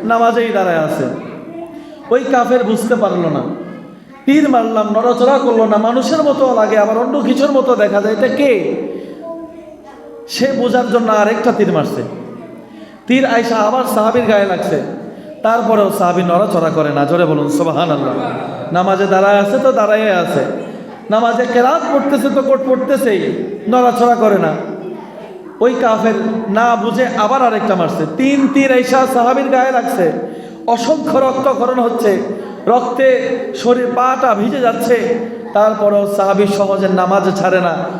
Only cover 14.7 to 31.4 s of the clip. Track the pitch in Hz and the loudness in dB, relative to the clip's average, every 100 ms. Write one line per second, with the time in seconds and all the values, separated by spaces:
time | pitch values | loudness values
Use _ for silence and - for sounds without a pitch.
14.7 | 156 - - - - - - 220 233 214 | -2 -4 -10 -14 -16 -18 -4 0 0 2
15.7 | 214 202 - 180 175 180 175 208 175 165 | 2 2 2 0 2 2 2 2 0 0
16.7 | 160 151 143 143 170 151 151 147 151 165 | 0 0 0 0 2 2 0 0 0 0
17.7 | 147 170 143 131 131 - - - - - | 0 0 0 -2 -4 -6 -6 -8 -10 -4
18.7 | 170 190 190 196 190 196 202 202 233 262 | -2 0 0 2 2 4 4 2 2 2
19.7 | 220 208 214 220 180 160 139 131 - - | 2 2 2 2 0 0 -2 -2 -6 -10
20.7 | - - - - 214 233 233 247 240 247 | -14 -16 -18 -2 0 2 0 0 2 2
21.7 | 320 - 285 277 277 254 240 262 262 262 | 2 0 0 0 0 0 0 2 0 2
22.7 | 254 262 277 254 196 185 180 - - - | -2 0 0 2 0 -2 -4 -6 -8 0
23.7 | 247 247 233 240 233 214 196 165 151 - | 2 2 2 2 4 2 2 0 -2 -8
24.7 | - - - - - - - - - 240 | -10 -12 -14 -16 -18 -18 -18 -18 0 0
25.7 | 254 240 220 220 220 226 220 220 208 240 | 2 0 2 0 0 -2 -4 -2 0 2
26.7 | 233 226 214 254 180 214 262 247 220 214 | 2 -2 -2 -2 0 0 2 2 0 0
27.7 | 185 160 - 156 - 262 277 269 285 269 | 0 0 -2 -6 0 0 2 2 2 2
28.7 | 254 247 262 262 247 233 254 269 262 262 | 2 2 2 2 2 2 0 2 2 2
29.7 | 254 226 226 170 - - - - - - | 0 -2 0 0 -2 -8 -12 -16 -10 -4
30.7 | 233 - 311 302 262 262 262 | -2 0 0 0 0 0 0